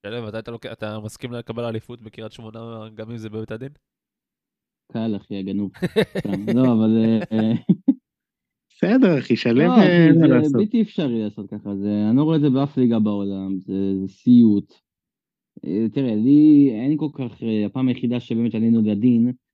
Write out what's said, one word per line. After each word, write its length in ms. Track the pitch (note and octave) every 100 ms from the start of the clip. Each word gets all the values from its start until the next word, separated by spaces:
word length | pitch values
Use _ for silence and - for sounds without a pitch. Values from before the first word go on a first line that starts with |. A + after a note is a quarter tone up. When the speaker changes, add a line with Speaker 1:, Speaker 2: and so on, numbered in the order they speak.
| G2+
Speaker 1:
שלם, 220 | A#2+ G#2+
מתי 120 | A2
אתה 120 | A2
לוקח, 200 | A#2 -
אתה 280 | A2+ G#2+ G#2+
מסכים 320 | G#2+ - B2
לקבל 300 | A#2+ A#2 A#2
אליפות 380 | B2 A2 - A#2+
בקריית 300 | A2 - A2
שמונה, 280 | - A2 A2 A2+ A2+ A2 G#2+
גם 160 | A2
אם 60 | A#2
זה 120 | A2
בבית 220 | A2 A2
הדין? 200 | A2+ C3 D3 _ _ _ _ _ _ _ _ _ _ _
Speaker 2:
קל, 240 | A#2 A2+ G2+
אחי, 240 | _ G2+
הגנוב. 320 | F#2+ G2+ G2+ - - -
Speaker 1:
<laughs> 220 | G3 G3
Speaker 2:
סתם. 280 | G2+ G2 G#2 A#2
לא, 180 | B2+
אבל, 240 | A2+ A2 A2+ A2
אה, 320 | A2 G#2+ A2
אה, 160 | A2 A#2+ - - - - _ _ _ _ _ _ _
Speaker 3:
בסדר, 500 | _ F3 B3+ G#3 C#3+
אחי, 160 | A2 A#2
שלם, 220 | - A#2+
Speaker 2:
לא, 140 | G3
Speaker 3:
אה, 360 | B3 F#3 F3 E3
Speaker 2:
אחי, 100 | E3
Speaker 3:
מה 100 | D3+
Speaker 2:
זה 60 |
Speaker 3:
לעשות? 200 | B2+ D3+
Speaker 2:
בלתי 280 | C#3 G#3+ A#3
אפשרי 420 | G#3+ - C#3+ A#2
לעשות 260 | G#2+ - F#2+
ככה, 260 | G#2+ G2+ G2
זה, 320 | G2+ G#2 G#2+
אני 80 | B2+
לא 60 |
רואה 120 | D#3 D#3+
את 60 |
זה 80 | D3
באף 280 | C3 C#3 -
ליגה 220 | B2 A2+
בעולם, 600 | G#2+ G2+ G2 G2 F#2+ F#2+
זה, 400 | F#2 F#2+ G2 F#2+
זה 60 | F#2+
סיוט. 680 | _ - A#2+ A2+ G2+ - _ _ _ _ _ _ _ _ - -
אה, 240 | F#2+ A2+
תראה, 220 | C#3 C3 G#2+
לי 540 | A#2+ D3 D3+ D3 C#3
אין 260 | G#2+ C3 D3+
כל 120 | D3+
כך, 300 | C#3+ B2 -
אה, 220 | A2+ A2 G#2
הפעם 220 | C3 C3
היחידה 320 | B2 A#2+ B2
שבאמת 360 | - A2+ A#2 A2
עלינו 260 | A2+ A2+
לדין, 500 | G#2+ G#2 B2 A#2 A#2+ B2+ _